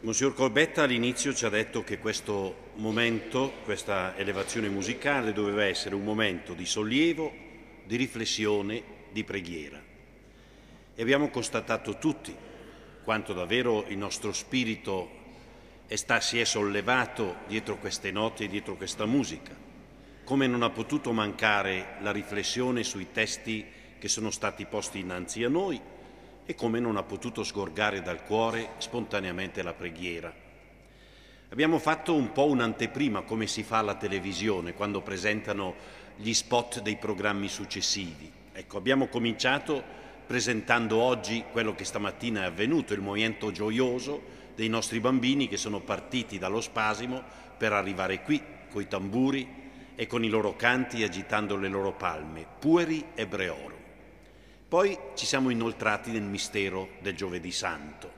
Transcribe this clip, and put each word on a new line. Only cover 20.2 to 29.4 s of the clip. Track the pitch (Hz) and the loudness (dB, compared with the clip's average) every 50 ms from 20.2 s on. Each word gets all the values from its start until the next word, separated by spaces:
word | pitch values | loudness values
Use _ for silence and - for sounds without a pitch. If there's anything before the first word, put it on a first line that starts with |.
| - | -6
come | - 139 139 135 | 0 2 4 4
non | 131 123 120 120 | 4 4 4 2
ha | 113 | 2
potuto | 113 113 113 - 147 151 147 131 117 | 0 -2 -4 -2 -2 -2 0 0 2
mancare | 110 107 104 - - - 110 104 101 98 95 95 92 95 - - 95 | 2 2 0 0 2 4 4 6 6 4 2 0 -2 -4 -8 -10 -6
la | 98 104 101 | -4 -2 -2
riflessione | 104 98 - 104 101 95 - - 120 123 127 127 120 110 | -2 -4 -4 -4 -2 -2 0 0 0 0 2 2 0 0
sui | - - 101 92 - - | -2 -4 -6 -8 -4 0
testi | 110 110 107 - - - 110 110 107 104 - - - - - - - | 0 0 0 0 -6 -4 -4 -6 -6 -6 -10 -16 -20 -20 -20 -18 -10
che | - 101 | -2 -2
sono | - - 107 107 | -2 0 0 -4
stati | 95 - - 104 - - 101 | -4 -2 -2 -2 -2 -2 -8
posti | - - 104 101 - - 101 | -4 -4 -4 -4 -4 -6 -6
innanzi | 92 90 90 90 90 - - 110 117 | -6 -4 -4 -6 -6 -6 -4 -2 0
a | 120 | 2
noi | 143 170 196 196 156 107 - - - - - - - - - - - - - | 2 2 2 0 -2 -4 -6 -12 -18 -18 -20 -20 -20 -20 -20 -20 -20 -20 -12
e | - - | -12 -8
come | - - 117 110 117 | -2 0 0 2 2
non | 123 117 107 101 | 0 0 0 0
ha | 95 | -2
potuto | - 101 92 - 120 113 - 104 | -4 -6 -6 -6 -6 -4 -4 -4
sgorgare | - - 101 98 85 80 95 107 107 98 98 82 | -4 -4 -4 -6 -4 -2 0 2 2 2 0 -4
dal | 87 87 80 - | -4 -6 -6 -2
cuore | - 104 110 113 113 113 113 117 - - | 2 2 4 4 4 2 -2 -4 -6 -8
spontaneamente | - - - - 123 110 - - 101 95 90 87 90 | -10 -10 -4 -4 -4 -4 -2 -2 -2 -2 -2 -4 -4